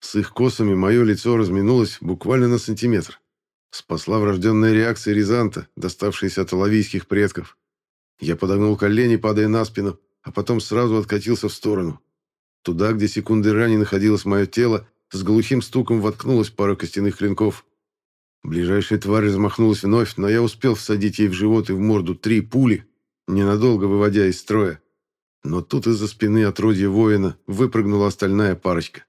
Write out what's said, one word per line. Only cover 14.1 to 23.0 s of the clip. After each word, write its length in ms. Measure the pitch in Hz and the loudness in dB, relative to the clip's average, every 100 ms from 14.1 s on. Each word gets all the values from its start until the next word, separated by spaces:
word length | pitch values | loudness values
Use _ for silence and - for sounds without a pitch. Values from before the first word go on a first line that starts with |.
| 104 101 | 2 0
моё 180 | 98 | -2
тело, 420 | 95 - 120 104 - _ _ | 0 0 0 -2 -6 _ _
с 120 | 95 | -6
глухим 400 | 95 110 110 131 | 2 2 2 0
стуком 380 | - 135 120 113 | 0 -2 0 0
воткнулась 500 | 104 107 - 123 107 | 0 -2 0 0 0
пара 240 | - 101 | -2 -2
костяных 440 | 95 87 98 101 - | -2 -4 -2 -2 0
клинков. 460 | 101 95 107 - _ _ _ _ _ _ _ _ | -2 0 -2 -2 _ _ _ _ _ _ _ _
Ближайшая 560 | 73 82 87 101 95 101 | -6 -2 0 0 0 -2
тварь 280 | 98 107 104 | 0 0 2
размахнулась 580 | 98 104 - 110 101 | 0 0 2 2 2
вновь, 320 | 98 113 101 - | 0 0 0 -2
но 120 | 101 | 0
я 140 | 113 | 0
успел 320 | 117 - 127 | 0 0 -2
всадить 440 | 107 - 104 104 - | -2 -2 -2 -2 0
ей 100 | 104 | 0
в 40 | |
живот 380 | 90 107 113 104 | 2 2 2 0
и 20 | |
в 60 | 95 | -2
морду 360 | 107 104 85 | 0 0 -2
три 260 | 90 110 113 | -4 0 0
пули, 460 | 110 127 127 98 - _ | 0 2 2 2 -4 _